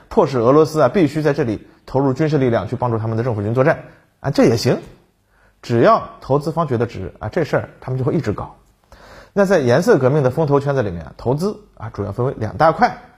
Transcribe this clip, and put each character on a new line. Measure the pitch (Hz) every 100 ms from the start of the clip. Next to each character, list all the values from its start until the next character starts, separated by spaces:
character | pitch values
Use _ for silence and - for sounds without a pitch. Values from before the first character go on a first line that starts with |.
| -
迫 | - 156
使 | 131
俄 | 113
罗 | 147 156
斯 | 151
啊 | 131
必 | 208 151
须 | 156
在 | 151
这 | 143
里 | 131 98 - _ -
投 | 131
入 | 139
军 | 135 156
事 | 147
力 | 127
量 | 113 101
去 | 117
帮 | 123
助 | 113
他 | 113
们 | 113
的 |
政 | 123 107
府 |
军 | 101
作 | 120
战 | 139 - - - _ _
啊， | -
这 | 147 208
也 | -
行。 | 120 196 - - _ _ _ _ _ _
只 | - 117
要 | 170 220 - -
投 | - 139
资 | 156
方 | 156 165
觉 | 117
得 | 117
值 | 95 90 -
啊， | 110
这 | 180
事 | 151 147
儿 | 110 -
他 | -
们 | 127
就 | 120
会 |
一 | 175
直 | 110
搞。 | 98 - - _ _ _ - - - -
那 | - 190
在 | 190
颜 | 127 127
色 | 180 185
革 | 127
命 | 151
的 | 127
风 | 123 151
投 | 143
圈 | 139 139
子 |
里 | 107
面 | 85 76
啊， | -
投 | 117 143
资 | 190 - - -
啊 | 107
主 | - 101
要 |
分 | 98 123
为 | -
两 | 107 104
大 | 156
块， | 156 233 - -